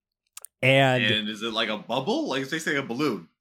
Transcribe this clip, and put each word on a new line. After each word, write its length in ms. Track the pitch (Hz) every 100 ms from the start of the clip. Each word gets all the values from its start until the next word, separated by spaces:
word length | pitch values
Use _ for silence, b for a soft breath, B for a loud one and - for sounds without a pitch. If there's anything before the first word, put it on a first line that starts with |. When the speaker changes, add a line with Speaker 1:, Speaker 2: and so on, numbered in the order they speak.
| _ _ _ - - -
Speaker 1:
And 420 | 127 135 135 127
Speaker 2:
And 260 | 107 107 107
is 120 | 107
it 120 | 113
like 160 | 110 113
a 80 | 107
bubble? 500 | - 123 135 277 277
Like, 180 | 135 135
they 100 | 160
say 160 | 165 147
a 80 |
balloon, 460 | 117 120 151 101 85 _